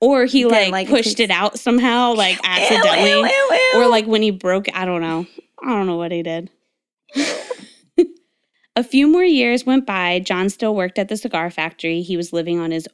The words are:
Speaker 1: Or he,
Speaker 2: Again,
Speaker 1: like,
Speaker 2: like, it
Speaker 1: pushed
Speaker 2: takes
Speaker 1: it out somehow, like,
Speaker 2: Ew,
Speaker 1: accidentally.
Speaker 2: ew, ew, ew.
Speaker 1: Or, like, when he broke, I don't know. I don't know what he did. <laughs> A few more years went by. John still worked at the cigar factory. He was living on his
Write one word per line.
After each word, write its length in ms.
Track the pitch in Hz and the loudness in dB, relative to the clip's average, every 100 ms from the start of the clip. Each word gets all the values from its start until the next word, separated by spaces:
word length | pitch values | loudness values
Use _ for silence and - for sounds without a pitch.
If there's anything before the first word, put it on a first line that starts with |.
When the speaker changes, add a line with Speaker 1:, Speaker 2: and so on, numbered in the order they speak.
Speaker 1:
Or 220 | 240 277 254 | 2 4 2
he, 180 | 269 | 2
Speaker 2:
Again, 80 | 240 | 4
Speaker 1:
like, 200 | 226 196 | 4 2
Speaker 2:
like, 160 | 190 190 | 0 0
it 40 | |
Speaker 1:
pushed 260 | 269 226 208 | 0 0 0
Speaker 2:
takes 20 | |
Speaker 1:
it 100 | 220 | 0
out 280 | 180 202 - | 0 -2 -2
somehow, 540 | - 240 247 240 247 | 0 2 2 2 0
like, 220 | 226 190 185 | 2 0 0
Speaker 2:
Ew, 40 | 185 | -2
Speaker 1:
accidentally. 640 | 185 214 220 302 - 202 | 0 2 2 2 2 2
Speaker 2:
ew, 140 | - - | 2 2
ew, 340 | 539 539 330 508 | 2 2 2 2
ew. 80 | 508 | 4
Speaker 1:
Or, 60 | 240 | 4
like, 180 | 226 214 | 4 2
when 140 | 220 | 0
he 100 | 214 | 0
broke, 360 | 190 180 190 196 | -2 -2 -2 -2
I 120 | - 185 | -4 -4
don't 160 | 175 | -4
know. 260 | 165 165 175 - - - | -4 -4 -8 -14 -20 -12
I 100 | - | -6
don't 160 | 220 190 | -4 -2
know 100 | 170 | -4
what 160 | 170 | -4
he 100 | 170 | -6
did. 260 | 170 165 175 _ _ _ _ _ _ | -6 -8 -10 _ _ _ _ _ _
<laughs> 60 | - 294 - - 508 - _ _ - 339 - _ _ _ _ _ - | -6 -4 -6 -10 -14 -16 _ _ -2 -2 -2 _ _ _ _ _ -6
A 80 | |
few 240 | 247 262 285 | 0 2 4
more 180 | 330 359 | 4 4
years 400 | 294 240 247 247 | 2 2 0 0
went 200 | 262 262 | 0 0
by. 340 | 196 180 180 | -2 0 -2
John 280 | 185 180 190 | -2 -2 -2
still 240 | - 220 | -2 -4
worked 240 | 214 185 - | -2 -4 -4
at 120 | 196 | -4
the 80 | 214 | -6
cigar 340 | 240 175 170 | -6 -6 -6
factory. 500 | 170 160 160 165 170 | -6 -8 -6 -6 -4
He 140 | 175 180 | -4 -6
was 160 | 170 | -4
living 280 | 165 165 170 | -4 -2 -4
on 120 | 165 | -2
his 160 | 165 160 | -6 -6